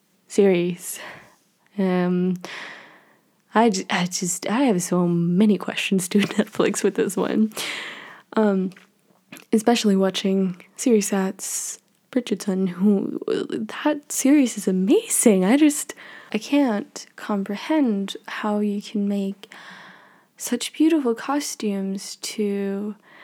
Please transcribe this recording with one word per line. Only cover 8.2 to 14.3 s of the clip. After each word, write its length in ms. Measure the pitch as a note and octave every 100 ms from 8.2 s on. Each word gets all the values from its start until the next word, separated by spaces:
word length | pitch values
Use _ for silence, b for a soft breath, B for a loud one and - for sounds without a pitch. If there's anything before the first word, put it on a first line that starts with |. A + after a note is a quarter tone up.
| B
Um, 380 | A3+ G#3+ F#3+ F#3 - - _ _ _ - - -
especially 440 | A3 A3 A#3 G#3+ F#3+
watching 680 | F#3+ F#3 G3 F#3+ F#3+ F3+ - -
series 320 | C4 A3 G3
that's 680 | G3 F#3+ - - - - - _ _ -
Bridgerton, 580 | B3+ A#3 G3+ - F#3+ F#3+
who, 500 | F3 G3+ G3+ - - - - - - A3 -
that 280 | D4+ D4 -
series 460 | - C4+